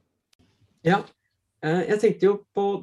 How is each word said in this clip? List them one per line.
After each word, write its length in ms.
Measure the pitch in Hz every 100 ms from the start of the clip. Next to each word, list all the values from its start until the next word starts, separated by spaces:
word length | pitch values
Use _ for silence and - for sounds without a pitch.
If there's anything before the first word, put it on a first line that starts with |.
| _ _ _ _ _ _ _ _ 165
Ja, 140 | 196 - _ _ _ _ _
eh, 160 | 156 175 -
jeg 100 | 214
tenkte 300 | 226 170 190
jo 60 | 202 -
på 120 | - 202 196